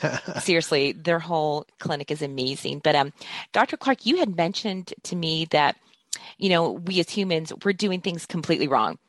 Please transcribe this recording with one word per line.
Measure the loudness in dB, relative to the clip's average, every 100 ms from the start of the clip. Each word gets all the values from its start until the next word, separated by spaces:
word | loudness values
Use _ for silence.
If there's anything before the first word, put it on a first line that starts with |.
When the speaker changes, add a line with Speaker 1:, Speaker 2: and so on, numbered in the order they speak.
| 0
Speaker 1:
<laughs> | -4 -6 -4
Speaker 2:
seriously, | 2 2 2 2 2
their | 0 0 0
whole | 0 0 0 -2 -6 -8
clinic | -4 -4 -4
is | -4
amazing. | -4 -2 -4 -4 -6 0
But, | 4 4
um, | 2 -4 -14 -12 -2
Doctor | 2 2 0
Clark, | 0 0 2
you | 2
had | 2 0
mentioned | 0 -2 -6 -6 -8 -12 -8
to | -4
me | -2 -2 2
that, | 4 4 2 _ _ _ -10 -10 -2
you | 4
know, | 4 4
we | 0 -2 0
as | 0
humans, | 0 0 0 -2 -4 -2
we're |
doing | 0 0 0
things | -4 -6 -4
completely | -4 0 2 4
wrong | 2 2 -2